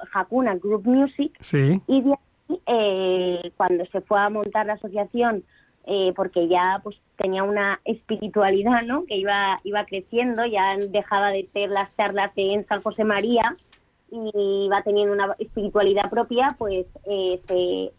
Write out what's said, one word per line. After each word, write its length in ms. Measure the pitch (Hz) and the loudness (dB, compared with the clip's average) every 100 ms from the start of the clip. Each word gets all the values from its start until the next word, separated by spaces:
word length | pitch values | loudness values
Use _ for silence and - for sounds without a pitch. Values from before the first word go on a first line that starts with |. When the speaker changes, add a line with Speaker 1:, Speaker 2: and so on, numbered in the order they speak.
| - | -2
Speaker 1:
Hakuna 420 | 196 185 240 247 185 | -6 -2 0 0 0
Group 300 | 202 214 202 | -2 0 2
Music 480 | 254 277 - 294 - | 4 2 0 -6 -6
Speaker 2:
Sí. 420 | - 147 135 185 - | -2 2 4 2 2
Speaker 1:
y 140 | 269 | 2
de 100 | 254 | 4
ahí, 460 | 277 _ _ _ 359 - | 0 _ _ _ -6 0
eh, 840 | 233 208 190 185 185 180 175 175 - | 0 2 0 0 0 0 -2 -6 -2
cuando 280 | 185 180 185 | 0 0 0
se 140 | 190 | -6
fue 180 | - 202 | 0 2
a 100 | 208 | 2
montar 360 | 214 208 214 208 | 0 -2 -2 -2
la 80 | |
asociación, 720 | 208 208 202 202 240 240 208 - _ _ _ - | -4 -6 -6 -4 0 0 0 -6 _ _ _ -6
eh, 260 | 196 185 180 | 0 0 0
porque 320 | 185 180 170 | -2 0 2
ya, 320 | 180 185 196 | 2 2 -2
pues, 120 | 208 - _ - | -6 -14 _ -6
tenía 280 | 190 190 | -4 -2
una 360 | 196 208 202 196 - | -2 0 0 -2 -4
espiritualidad, 960 | 226 - 220 214 214 196 196 208 240 | -8 -6 -6 -2 0 2 2 2 0
¿no? 220 | 233 277 359 | 0 -4 -4
Que 120 | 208 | -4
iba, 420 | 196 202 196 185 | 0 0 0 -2
iba 220 | - 208 208 | -2 -4 -4
creciendo, 600 | 196 185 233 247 226 240 | -6 -4 -2 0 0 0
ya 300 | 208 190 196 202 | 2 2 0 -2
dejaba 400 | 202 208 202 202 | -2 0 0 0
de 180 | 196 185 | 0 -4
ser 160 | 202 202 | -4 -2
las 260 | 196 196 - | -2 -2 -2
charlas 360 | 202 196 202 - | -2 0 -2 -2
en 300 | 196 208 196 | -2 -2 -2
San 140 | 202 | -4
José 220 | 214 214 | -4 -2
María 520 | 214 202 214 240 226 359 _ _ _ _ _ | 0 0 2 2 2 -2 _ _ _ _ _
y 540 | 233 220 208 202 196 196 | -10 -6 -2 0 0 0
iba 160 | 196 | 0
teniendo 300 | 208 208 202 | 2 2 2
una 220 | 202 196 - | 0 -2 -4
espiritualidad 720 | 220 - 202 208 196 202 196 | -6 -6 -2 2 4 2 0
propia, 460 | 240 233 240 269 269 | -2 0 2 0 0
pues, 280 | 214 190 180 - 196 | -4 -4 -6 -10 -6
eh, 340 | 202 185 185 - | -2 -2 -2 -2
se, 440 | 180 180 185 185 | -2 0 -2 -6